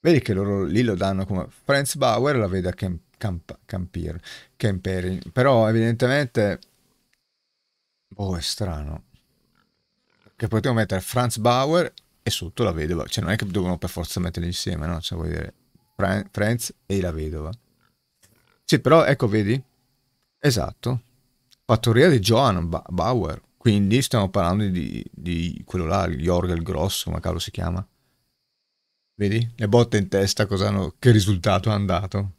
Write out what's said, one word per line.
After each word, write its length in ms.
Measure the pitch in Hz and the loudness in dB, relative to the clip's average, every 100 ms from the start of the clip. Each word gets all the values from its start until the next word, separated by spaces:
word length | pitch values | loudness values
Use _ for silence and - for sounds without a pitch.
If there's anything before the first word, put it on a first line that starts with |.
Vedi 200 | 156 156 | 6 4
che 120 | - | 4
loro 300 | 98 101 98 | -2 0 0
lì 180 | 87 98 | 0 2
lo 140 | 120 92 | 0 0
danno 300 | 98 95 95 | -2 -2 -2
come 220 | 95 - | -4 -6
Franz 460 | _ - 139 139 147 | _ 0 0 0 0
Bauer 420 | 127 107 135 135 | 0 2 2 0
la 100 | 98 | 0
vede 220 | 95 90 | 0 -2
a 40 | |
Camp-, 440 | 87 95 85 _ _ | -4 -6 -6 _ _
Camp-, 420 | 110 87 - - _ | -6 -6 -10 -20 _
Campier-, 560 | 95 90 90 80 82 - - - _ | -8 -8 -8 -8 -10 -14 -20 -20 _
Camperin. 640 | 107 92 98 92 92 92 - | -2 -2 -4 -4 -4 -6 -4
Però, 360 | - 131 123 110 | 0 4 4 4
evidentemente, 920 | 113 113 117 127 139 135 113 104 87 _ _ _ _ _ _ _ _ _ _ _ _ _ _ _ | 2 0 0 0 0 0 0 0 -2 _ _ _ _ _ _ _ _ _ _ _ _ _ _ _
boh, 300 | 98 98 87 | -8 -4 -4
è 40 | |
strano. 640 | - - 101 78 73 78 _ _ _ _ _ 50 _ _ _ _ _ _ _ _ | -4 -6 -6 -6 -8 -12 _ _ _ _ _ _ _ _ _ _ _ _ _ _
Che 120 | 107 | -2
potevo 260 | 110 135 | 0 2
mettere 280 | 113 104 95 | 0 0 -4
Franz 360 | - 123 123 113 | -2 -2 -2 0
Bauer 540 | 113 123 139 170 151 - _ _ | 0 2 2 0 0 -8 _ _
e 80 | - | -6
sotto 340 | - 85 - | -6 -8 -2
la 80 | 107 | -2
vedova. 340 | 80 76 87 - | -2 -2 -4 -4
Cioè, 180 | - | -4
non 100 | 80 | -2
è 20 | 113 | -2
che 100 | 104 | -2
devono 320 | 95 90 87 | -2 -2 -2
per 120 | 90 | -6
forza 300 | - 85 - | -8 -6 -4
metterli 280 | 87 85 87 | -4 -4 -6
insieme, 400 | 85 - 82 78 | -6 -6 -6 -4
no? 140 | 80 | -6
Cioè, 160 | - 82 | -6 -6
vuol 120 | 82 | -6
dire, 240 | 78 - _ _ _ _ - | -6 -10 _ _ _ _ -4
Fran-, 320 | 95 101 98 | -2 -2 -4
Franz 420 | - 104 117 - - _ | -2 -2 -2 -6 -14 _
e 160 | 98 | -2
la 100 | 90 | -2
vedova. 400 | 78 78 78 78 - _ _ _ _ _ _ _ _ _ _ | -4 -6 -8 -10 -12 _ _ _ _ _ _ _ _ _ _
Sì, 160 | - 160 | 0 2
però, 240 | 127 165 | 6 6
ecco, 240 | 139 139 117 | 6 2 2
vedi? 340 | 107 101 131 - _ _ _ _ _ _ _ | 2 2 0 -4 _ _ _ _ _ _ _
Esatto. 640 | 143 113 71 - 120 127 _ _ _ _ _ _ - | 0 0 -4 -6 -4 -4 _ _ _ _ _ _ 0
Fattoria 440 | 113 120 113 175 | 2 4 6 6
di 100 | 131 | 6
Johann 500 | 95 113 135 90 85 | 4 4 4 0 -2
Ba-, 160 | 80 - | -6 -4
Bauer. 540 | 87 92 123 80 71 _ _ | -2 0 0 -2 -8 _ _
Quindi 420 | 120 104 98 120 | 2 4 4 2
stiamo 280 | 135 120 95 | 2 0 2
parlando 360 | 101 85 98 104 | 2 2 2 0
di, 360 | 90 60 - - | -2 -4 -8 -12
di 500 | - 87 85 85 - - | -12 -6 -4 -4 -8 -8
quello 200 | 90 80 | -4 -2
là, 220 | 95 87 | -2 -2
Jorg 420 | 71 82 87 90 | -2 0 2 2
il 120 | 85 | -2
Grosso, 460 | 82 82 95 - - | -2 -2 -2 -2 -6
come 100 | 80 | -4
cavolo 200 | 87 82 | -4 -4
si 120 | - | -6
chiama. 340 | - 85 87 95 _ _ _ _ _ _ _ _ _ _ _ _ - | -4 -4 -4 -8 _ _ _ _ _ _ _ _ _ _ _ _ -4
Vedi? 360 | 101 113 117 | 0 0 -2
Le 140 | - 104 | -2 4
botte 300 | 120 117 107 | 4 6 2
in 100 | 95 | 2
testa, 380 | 98 98 - 104 | 2 2 0 -2
cosa 240 | 98 104 | 0 0
hanno, 260 | 98 90 - | 0 -4 2
che 140 | 123 | 6
risultato 580 | 107 95 95 104 92 98 | 6 4 0 2 2 2
hanno 160 | 104 101 | 0 0
dato. 460 | 87 98 98 101 | 0 -2 -4 -6